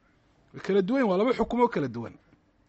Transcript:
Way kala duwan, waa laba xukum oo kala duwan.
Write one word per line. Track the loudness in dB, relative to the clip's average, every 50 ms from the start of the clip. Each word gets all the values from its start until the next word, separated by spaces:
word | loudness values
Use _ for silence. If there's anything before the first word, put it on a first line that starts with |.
| _ _ _ _ _ _ _ _ _ _ -20
Way | -10 -4
kala | 0 2 2 2
duwan, | 2 0 2 2
waa | 2 2 2
laba | 2 0 0
xukum | 0 -2 -2 2 2
oo | 2 2
kala | 2 -2 -4 -4
duwan. | -6 -8 -10 -12 -14 -18 _ _ _ _ _ _ _ _ _